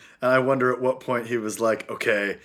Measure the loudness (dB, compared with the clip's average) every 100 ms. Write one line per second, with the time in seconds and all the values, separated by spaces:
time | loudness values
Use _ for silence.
0 | -20 -4 2 2 4 2 2 2 0 -2
1 | -4 -4 -2 -4 -4 -2 0 0 -4 -4
2 | 0 0 0 -4